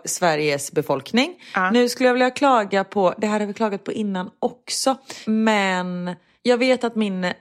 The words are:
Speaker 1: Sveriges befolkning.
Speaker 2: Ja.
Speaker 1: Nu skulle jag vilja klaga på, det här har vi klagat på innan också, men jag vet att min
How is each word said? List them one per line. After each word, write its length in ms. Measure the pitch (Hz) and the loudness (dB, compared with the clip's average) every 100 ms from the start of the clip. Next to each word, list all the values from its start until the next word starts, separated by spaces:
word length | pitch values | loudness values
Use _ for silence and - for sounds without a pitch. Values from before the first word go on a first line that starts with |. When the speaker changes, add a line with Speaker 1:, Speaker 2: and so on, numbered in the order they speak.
Speaker 1:
Sveriges 680 | - - 175 151 151 143 - | -6 0 0 2 0 0 -2
befolkning. 640 | 156 - 139 - 226 320 - - | -4 0 -4 0 0 0 -4 -6
Speaker 2:
Ja. 160 | 202 185 | -2 2
Speaker 1:
Nu 180 | 240 240 | 2 2
skulle 180 | 240 254 | 2 2
jag 60 | |
vilja 160 | 247 254 | 4 0
klaga 540 | 254 277 240 196 196 | 2 4 4 2 -2
på, 300 | 190 208 180 - | 0 0 0 0
det 80 | 214 | -2
här 140 | 214 | -2
har 60 | 208 | -2
vi 80 | |
klagat 300 | 202 214 196 | -2 -4 -4
på 80 | - | -6
innan 380 | - 208 185 190 - | -4 -4 -4 -8 -6
också, 580 | 247 - - - 269 262 - - 214 | -6 -6 -10 -2 -2 -2 -8 -10 -2
men 880 | 220 220 214 190 180 180 180 180 175 _ _ | 2 2 2 2 -2 -4 -6 -8 -10 _ _
jag 160 | 240 240 | 0 2
vet 260 | 262 247 | 2 2
att 120 | 233 220 | 0 -2
min 360 | 208 185 180 - | -2 -2 -4 -4